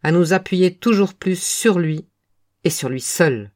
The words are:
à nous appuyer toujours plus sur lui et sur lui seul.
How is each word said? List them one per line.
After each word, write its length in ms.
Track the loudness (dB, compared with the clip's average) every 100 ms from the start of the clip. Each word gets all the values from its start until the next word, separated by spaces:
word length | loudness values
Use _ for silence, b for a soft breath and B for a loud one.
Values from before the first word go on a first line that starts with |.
à 100 | 2
nous 220 | 2 4
appuyer 420 | 0 0 0 0 0
toujours 380 | 0 2 0
plus 280 | -2 -4 -4
sur 360 | -4 0 0 2
lui 280 | 0 -4 -10 _ _ _ _ _
et 60 | -4
sur 200 | -2 -6
lui 100 | -6
seul. 500 | -8 0 0 0 -6